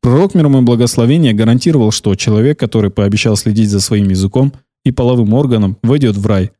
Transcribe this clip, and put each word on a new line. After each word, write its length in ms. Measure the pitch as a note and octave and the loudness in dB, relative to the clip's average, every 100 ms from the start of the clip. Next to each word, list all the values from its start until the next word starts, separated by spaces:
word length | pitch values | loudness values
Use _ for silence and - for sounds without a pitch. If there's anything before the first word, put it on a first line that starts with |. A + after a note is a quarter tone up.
Пророк, 340 | B2 C3 F#3+ F#3 | 2 2 2 2
мир 100 | D3 | 2
ему 160 | C3+ | 2
и 20 | |
благословение, 680 | A#2+ A#2 A#2+ - A#2 D#3+ C#3 | 2 2 0 0 0 2 0
гарантировал, 580 | G#2+ A2+ B2 F3 D3+ G#2+ | 0 0 0 0 0 0
что 240 | - - - | -2 -4 -2
человек, 440 | - G#2+ B2+ D#3 | 0 0 0 -2
который 320 | A#2 A2+ G2+ | -2 -2 -2
пообещал 440 | G#2 G2+ G#2 A#2 G#2 | 0 -2 0 -2 -2
следить 340 | - G#2 G#2+ | -2 -2 0
за 100 | G2+ | -2
своим 300 | - G#2 G2+ | -2 -2 0
языком 440 | F#2 G2 B2+ C#3 - _ _ | 0 -2 0 -2 -4 _ _
и 80 | - | -4
половым 420 | B2+ A#2+ B2 G#2 | -2 0 0 0
органом, 440 | A#2 C#3+ A#2 G2 G2+ | 0 0 0 0 -2
войдет 340 | A2+ D3 B2+ G2+ | -2 0 0 -2
в 100 | G#2 | -2
рай. 240 | G2 F#2+ | -2 -2